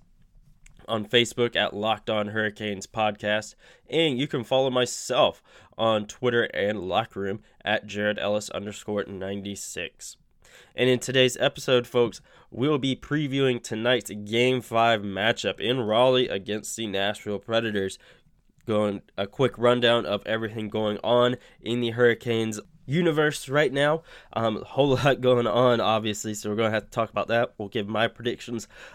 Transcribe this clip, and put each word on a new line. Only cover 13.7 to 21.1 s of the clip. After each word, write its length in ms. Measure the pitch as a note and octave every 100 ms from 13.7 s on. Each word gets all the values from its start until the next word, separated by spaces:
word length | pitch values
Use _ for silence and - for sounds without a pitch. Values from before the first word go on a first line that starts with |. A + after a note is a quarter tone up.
| A2 A#2 B2+ -
Game 480 | G#2 G#2 A2+ B2+ B2+
five 420 | - A2+ A#2 A2+
matchup 560 | G2+ F#2+ A2 - G#2 F#2+
in 220 | G2+ C3
Raleigh 480 | G#2+ G#2+ B2+ B2+ B2+
against 480 | G2 F#2 G#2 - -
the 100 | A2
Nashville 540 | F#2+ G2 G#2 G#2+ G2+
Predators. 580 | - A2+ A2+ G#2 G2 - - - _ _ _ _
Going 380 | - G#2+ G#2 G2+ - -
a 80 | G2+
quick 320 | - C3 G#2+
rundown 480 | A#2+ B2 A#2+ A#2 G2+
of 180 | G2+
everything 440 | - A2+ A2+ A2+ G#2+
going 300 | G#2+ G#2+ G#2
on 320 | G#2